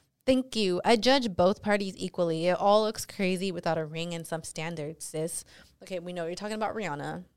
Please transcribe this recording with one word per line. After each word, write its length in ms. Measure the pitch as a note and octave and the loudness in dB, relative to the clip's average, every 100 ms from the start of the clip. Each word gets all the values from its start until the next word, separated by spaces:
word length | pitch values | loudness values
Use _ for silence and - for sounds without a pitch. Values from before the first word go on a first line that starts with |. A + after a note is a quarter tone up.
| _ _ - | _ _ 2
"Thank 280 | C4 C4 A3 | 2 2 0
you. 260 | G3 F3+ | 0 2
I 120 | - A#3 | 4 4
judge 380 | G#3+ C#4 A#3 | 6 4 2
both 280 | F3 F3+ F3+ | 4 4 4
parties 320 | G#3+ G3+ G3 - | 0 0 0 -6
equally. 520 | F#3 - F3 D#3+ F3 | -6 0 0 2 2
It 100 | F3+ | 4
all 240 | G3+ G#3+ | 6 6
looks 240 | G#3+ A3 - | 4 -4 -8
crazy 440 | - F#3+ F#3 G3 | -2 0 0 -2
without 260 | F3 F3 D#3+ | -2 -2 -2
a 60 | D#3 | -2
ring 260 | D#3+ E3+ | -6 -6
and 140 | E3+ D#3+ | -6 -6
some 160 | E3 | -8
standards, 640 | - - D#3+ E3 D3 D#3+ - | -8 -8 -6 -6 -8 -8 -8
sis." 380 | D#3 E3 - - - - _ | -4 -4 -6 -12 -20 -20 _
Okay, 160 | - F#3 | -10 -8
we 120 | F3 | -6
know 140 | F3 E3 | -6 -6
you're 80 | |
talking 220 | F3 G#3 A3 | -6 -6 -4
about 180 | G#3+ | -4
Rihanna. 500 | A3 F#3 D3 D3 D#3+ F3+ | -4 -4 -4 -6 -8 -12